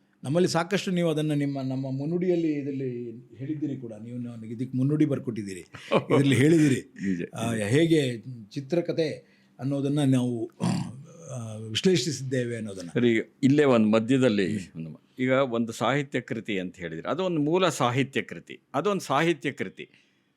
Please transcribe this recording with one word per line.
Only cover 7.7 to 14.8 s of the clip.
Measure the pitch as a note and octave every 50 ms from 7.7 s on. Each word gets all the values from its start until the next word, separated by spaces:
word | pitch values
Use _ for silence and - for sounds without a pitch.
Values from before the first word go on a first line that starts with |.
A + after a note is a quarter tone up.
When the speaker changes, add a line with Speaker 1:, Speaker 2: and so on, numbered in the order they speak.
| A#2 D3 E3+ E3 E3 D#3 C#3 B2+ A#2+ A2+ G2+ C3 B2+ A#2 G#2+ G2
Speaker 1:
ಚಿತ್ರಕಥೆ | - D3 C3+ C3+ F3 E3+ E3+ - D3 E3+ D#3+ D#3 E2+ - - _ _ _ _ _ _ -
ಅನ್ನೋದನ್ನ | C3+ C3+ C#3+ C#3 C3+ C#3+ C#3+ D3 D3
ನಾವು, | C3 C3 B2+ B2 B2 A#2+ A#2 - - - - - - A#2+ - - - - C3+ - - - - - -
ಆ, | C3 B2 A2+ A2 G#2+
ವಿಶ್ಲೇಷಿಸಿದ್ದೇವೆ | G#2+ A2 A2 A2 - - F#3 F#3 D#3 C3 E3+ C3+ - C3+ C3 C3 B2+ B2 A#2+ A#2
ಅನ್ನೋದನ್ನ. | A2+ A2 G#2+ G2 F#2 F2 E2+ -
Speaker 2:
ಸರಿ, | C3 A#2+ A#2+ A2+ A2 - - _ _ -
ಇಲ್ಲೇ | B2+ C#3+ D3 D3
ಒಂದು | C#3 B2+ A2+ G#2+ G#2+
ಮಧ್ಯದಲ್ಲಿ | G#2+ A2+ A2 A2+ C3+ C3 B2+ B2+ G#2+ G2+ F#2+ E2+ G#2+ G#2
Speaker 1:
ಹ್ಮ್. | F2+ - -
Speaker 2:
ಒಂದು | E2